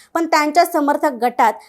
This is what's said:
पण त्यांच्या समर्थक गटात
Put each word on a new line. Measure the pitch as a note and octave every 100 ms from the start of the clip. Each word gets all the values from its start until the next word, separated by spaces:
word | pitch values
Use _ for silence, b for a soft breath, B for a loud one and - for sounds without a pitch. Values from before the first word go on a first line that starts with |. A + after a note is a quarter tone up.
| b
पण | E4 E4
त्यांच्या | D#4+ D4+ D#4+ F4
समर्थक | E4+ C#4+ D4 D#4
गटात | A#3+ A#3+ B3 A#3 G#3